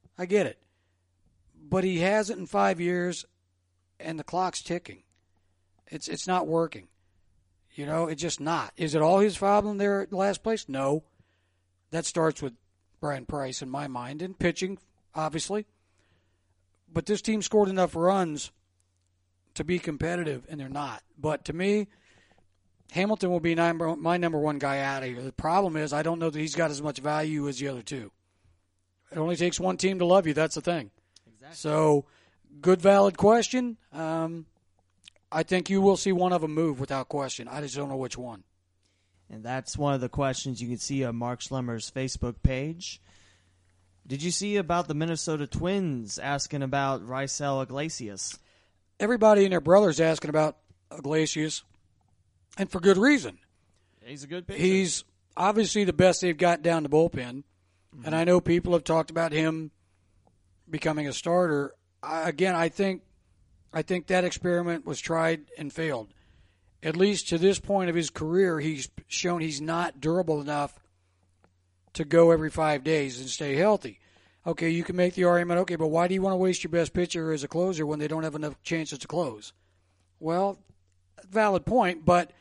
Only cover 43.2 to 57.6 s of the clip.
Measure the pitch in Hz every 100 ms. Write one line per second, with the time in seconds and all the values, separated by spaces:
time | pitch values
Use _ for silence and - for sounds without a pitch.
43.2 | _ _ _ _ _ _ _ _ - 139
44.2 | 165 170 208 202 165 170 170 147 165 165
45.2 | - 156 143 - 175 196 180 127 107 -
46.2 | 135 143 - 147 135 139 135 131 107 131
47.2 | 135 - 143 135 127 131 160 - 110 95
48.2 | - - _ _ _ _ _ - 208 240
49.2 | 214 208 196 180 143 190 208 151 160 160
50.2 | 151 156 156 - _ _ - 160 139 156
51.2 | 156 156 156 - - _ _ _ _ _
52.2 | _ _ _ - 196 185 180 190 247 285
53.2 | 127 92 _ _ _ _ _ _ 120 139
54.2 | 139 175 180 196 185 190 180 - - _
55.2 | _ - 185 214 208 214 190 - 185 180
56.2 | 185 156 175 170 170 165 147 151 170 139
57.2 | 123 131 - _